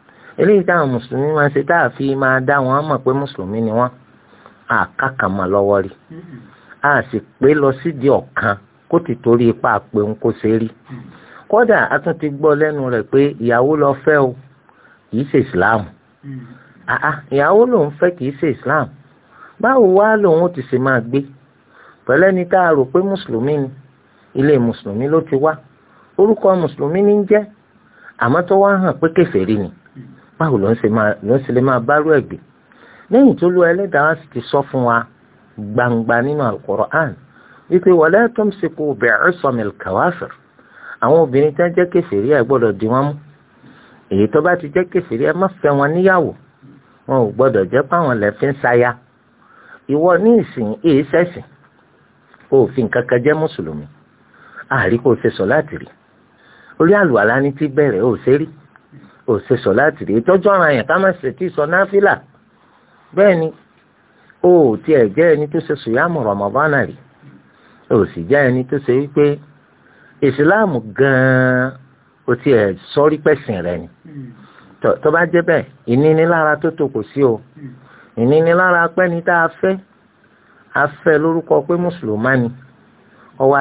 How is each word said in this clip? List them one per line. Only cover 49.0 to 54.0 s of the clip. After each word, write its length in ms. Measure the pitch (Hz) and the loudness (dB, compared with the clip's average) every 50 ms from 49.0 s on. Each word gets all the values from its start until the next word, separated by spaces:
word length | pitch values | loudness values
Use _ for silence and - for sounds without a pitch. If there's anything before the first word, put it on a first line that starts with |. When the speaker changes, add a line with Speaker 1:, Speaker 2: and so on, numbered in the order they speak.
| _ _ _ _ _ _ _ _ _ _ _ - - - - - _ | _ _ _ _ _ _ _ _ _ _ _ -20 -20 -20 -20 -18 _
Speaker 1:
Ìwọ 260 | - 139 147 160 180 180 170 | -4 -2 0 2 2 2 2
ní 120 | 202 226 240 | 4 4 2
ìsìn, 340 | 226 165 - - 131 113 104 110 - | 2 2 -2 -6 -6 -6 -6 -6 -2
èé 220 | - 165 147 135 151 | 0 2 2 2 0
ṣẹ̀sìn. 420 | 139 - 160 175 175 - - - - _ _ _ _ _ _ _ _ _ _ _ _ _ _ _ _ _ _ _ | 0 0 0 0 -2 -4 -12 -18 -20 _ _ _ _ _ _ _ _ _ _ _ _ _ _ _ _ _ _ _
O 100 | _ - | _ 2
ò 100 | 135 120 | 2 2
fi 140 | 101 131 135 117 | 2 0 -2 -4
nǹkan 220 | 104 - 127 120 | -2 -2 -2 -2
kan 120 | - 127 123 120 | 0 -2 0 2
jẹ́ 120 | 147 151 | 0 0
Mùsùlùmí. 520 | 156 156 151 - - 90 78 76 73 73 - - _ | 0 -2 -4 -6 -8 -10 -10 -10 -12 -14 -16 -20 _